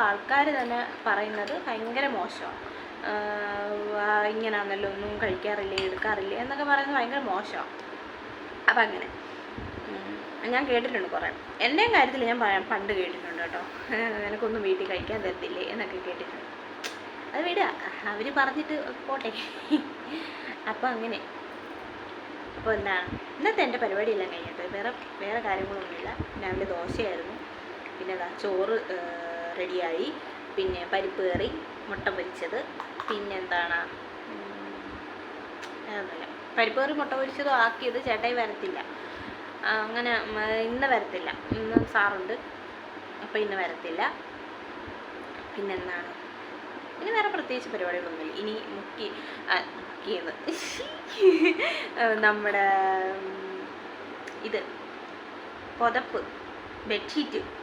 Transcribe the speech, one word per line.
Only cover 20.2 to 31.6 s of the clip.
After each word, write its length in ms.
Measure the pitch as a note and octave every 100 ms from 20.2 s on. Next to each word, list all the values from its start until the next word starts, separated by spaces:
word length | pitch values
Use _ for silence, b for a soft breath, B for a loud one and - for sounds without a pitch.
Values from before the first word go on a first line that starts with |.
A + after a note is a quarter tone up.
| B B B B -
അപ്പം 160 | G#3+ B3+
അങ്ങനെ, 260 | A#3 A3+ G3+ - - - - - - - - - - - - - -
അപ്പോൾ 160 | A3 G#3
എന്താണ് 300 | G3 F#3 F3+ - - -
ഇന്നത്തെ 240 | F4+ A4 C4
എൻ്റെ 120 | A#3
പരിപാടിയെല്ലാം 460 | A3 G3 A3 G#3 F#3
കഴിഞ്ഞിട്ട് 320 | E3+ E3 D#3+ F3+ G3
വേറെ, 160 | A3+ A#3+ - -
വേറെ 160 | G3+ A3+ A3
കാര്യങ്ങളൊന്നുമില്ല. 600 | F#3+ F#3+ G3 F#3 F3 F#3+ A#3 - -
രാവിലെ 220 | F#3+ F#3 F#3+
ദോശയായിരുന്നു, 640 | F3 F3 - G#3+ E3+ E3 - - - - - - -
പിന്നെ 180 | F#3 F#3
ദാ 80 | F3 -
ചോറ്, 340 | G3+ F#3 G3 A3+ - F#3
ഏ, 20 | F3 E3+ E3+ E3+ E3+ F3
റെഡിയായി. 480 | F3+ F3+ E3+ E3+ C4 D#4+ - - - -
പിന്നെ 260 | F#3+ F3+ F3
പരിപ്പ് 280 | F#3+ F#3+ - F#3
കറി, 200 | F3 A3 -